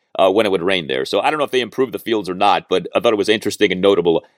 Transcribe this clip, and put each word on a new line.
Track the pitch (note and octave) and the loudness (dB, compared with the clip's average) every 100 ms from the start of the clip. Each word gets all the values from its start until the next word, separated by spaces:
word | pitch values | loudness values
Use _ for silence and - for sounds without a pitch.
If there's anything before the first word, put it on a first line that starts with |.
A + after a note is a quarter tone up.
| _ - | _ 0
uh, | F#2+ | 2
when | G2 G#2+ | 2 0
it | |
would | F#2+ | 0
rain | F2 F#2+ C#2+ | 0 -2 -2
there. | C2 C2+ | -4 -2
So | G2 | -2
I | B2+ | -2
don't | D#3 | -2
know | C3+ | -2
if | |
they | B2+ | -4
improved | A2+ - C3 | -4 -4 -4
the | G2 | -4
fields | - A2 F2+ | -4 -4 -4
or | |
not, | F#2 G2+ F2 - | 0 2 2 0
but | F#2 E2+ G2 | -2 -2 0
I | |
thought | A#2+ | 0
it | G#2+ | 2
was | G2 | 0
interesting | A2 G#2 - G#2 | 0 -2 0 0
and | F#2 | 2
notable, | G2 F#2+ F2 D#2+ - | 2 4 2 0 -2